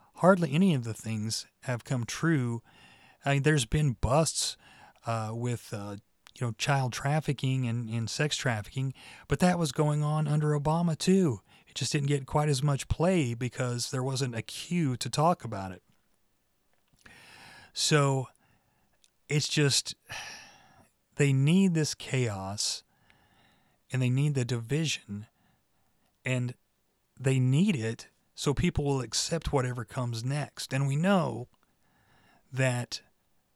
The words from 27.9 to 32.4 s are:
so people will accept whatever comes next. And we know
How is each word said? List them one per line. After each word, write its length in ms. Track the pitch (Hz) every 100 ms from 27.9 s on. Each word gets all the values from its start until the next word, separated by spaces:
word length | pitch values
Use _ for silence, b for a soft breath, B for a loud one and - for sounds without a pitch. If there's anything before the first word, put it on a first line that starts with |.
| 117 - _ _ -
so 180 | 151
people 320 | 135 175 - 143
will 160 | 135
accept 500 | 113 - - 165 -
whatever 320 | 139 123 123
comes 400 | 110 135 120 113
next. 480 | 127 147 135 - -
And 160 | 135 139
we 80 | 143
know 520 | 185 190 135 117 123 _ b b b b b b b b